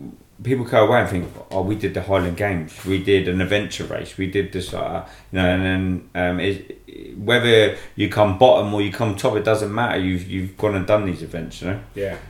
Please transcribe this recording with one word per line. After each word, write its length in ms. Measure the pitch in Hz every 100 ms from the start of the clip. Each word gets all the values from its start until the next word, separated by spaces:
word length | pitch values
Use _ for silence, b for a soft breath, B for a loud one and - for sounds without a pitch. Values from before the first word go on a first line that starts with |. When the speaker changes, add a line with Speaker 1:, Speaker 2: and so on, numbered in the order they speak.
| 69 - _ -
Speaker 1:
people 220 | 110 127
go 220 | 117 117 107
away 140 | 120
and 80 | 87
think, 240 | 92 80 - -
"Oh, 100 | 95
we 140 | 95 104
did 180 | 98
the 80 | 92
Highland 340 | 92 95 87 85
Games, 480 | 101 87 78 -
we 160 | 90 95
did 260 | 98 98 87
an 120 | 92
adventure 440 | 92 104 92 -
race, 340 | 82 80 80 -
we 80 | 95
did 220 | 98 87
this," 220 | 92 -
uh, 320 | 90 82 85 B B B
you 80 | 95
know, 80 | 90
and 140 | 92
then, 460 | 92 92 92 90 - 87
um, 240 | 90 90
it, 420 | 95 98 - - - - - -
whether 600 | 101 120 117 110 101 B B
you 140 | - 104
come 300 | 107 104 92
bottom 360 | 127 123 107
or 80 | 104
you 80 | 101
come 240 | 90 110
top, 220 | 95 123 107
it 80 |
doesn't 280 | 110 107 104
matter. 260 | 107 117 95
You've, 260 | 92 90 92
you've 280 | 95 92 -
gone 180 | 104
and 100 | 98
done 200 | 90 104 98
these 160 | 80
events, 380 | 80 82 82 -
you 60 | 87
know. 120 | 107 -
Speaker 2:
Yeah. 220 | 101 98 85